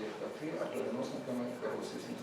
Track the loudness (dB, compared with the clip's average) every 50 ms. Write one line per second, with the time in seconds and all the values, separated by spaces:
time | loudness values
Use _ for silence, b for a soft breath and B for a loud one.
0 | -2 -2 -2 -2 -2 -2 -2 -2 0 0 2 2 2 2 2 0 2 2 2 2
1 | 2 2 0 -2 0 0 2 2 2 0 0 0 0 0 2 0 0 -2 -2 -2
2 | -2 -4 -4 -2